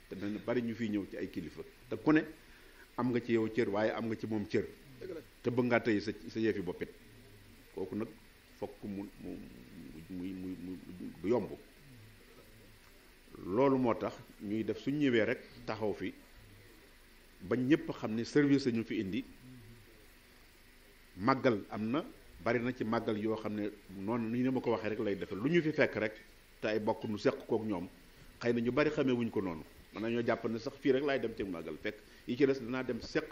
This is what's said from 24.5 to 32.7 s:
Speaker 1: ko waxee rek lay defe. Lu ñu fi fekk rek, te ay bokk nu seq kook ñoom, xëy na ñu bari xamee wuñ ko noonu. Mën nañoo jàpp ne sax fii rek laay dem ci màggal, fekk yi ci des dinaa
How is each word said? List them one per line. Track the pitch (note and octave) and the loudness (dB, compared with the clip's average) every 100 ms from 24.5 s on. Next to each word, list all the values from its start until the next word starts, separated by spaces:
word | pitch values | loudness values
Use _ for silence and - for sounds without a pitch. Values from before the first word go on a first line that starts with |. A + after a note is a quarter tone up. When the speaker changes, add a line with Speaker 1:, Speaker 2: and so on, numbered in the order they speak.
| B2+ | 0
Speaker 1:
ko | B2 | 0
waxee | A2 G#2+ | 0 0
rek | G#2+ | -2
lay | G#2 F#2+ | 0 -2
defe. | - G2 | -4 -2
Lu | C#3 | 2
ñu | F3 | 2
fi | D3+ | 2
fekk | D3 A#2 | 2 2
rek, | G#2+ G#2+ - - - - - | 2 -2 -4 -18 -20 -20 -6
te | A2+ | 0
ay | G#2+ | 0
bokk | G#2 A2 | 0 -2
nu | A2+ G#2 | -2 0
seq | C3+ - - | 0 0 -2
kook | A2+ | -2
ñoom, | G#2+ F2+ F#2 - - - - - | 0 -4 -4 -12 -20 -20 -20 -4
xëy | A#2+ | 0
na | A#2 | 2
ñu | A#2+ | 4
bari | C3 D3+ | 6 4
xamee | D3+ C3 | 4 4
wuñ | A#2+ A2+ | 4 2
ko | G#2+ | 0
noonu. | F#2 D#2+ - - - | -2 -4 -10 -20 -12
Mën | G2+ | -4
nañoo | A2+ A#2 A#2 | 0 0 2
jàpp | A2+ A#2 | 2 0
ne | A2+ | -4
sax | C3+ - | -6 0
fii | C#3+ | 4
rek | C3 | 4
laay | D3 C3 | 4 0
dem | A2+ G#2+ | 0 -4
ci | |
màggal, | G2 E2+ D#2+ D2+ | -4 -4 -6 -6
fekk | G#2+ - - - - | -6 -6 -18 -14 -4
yi | A#2+ | 4
ci | C3+ | 4
des | C3+ | 4
dinaa | A2+ | -2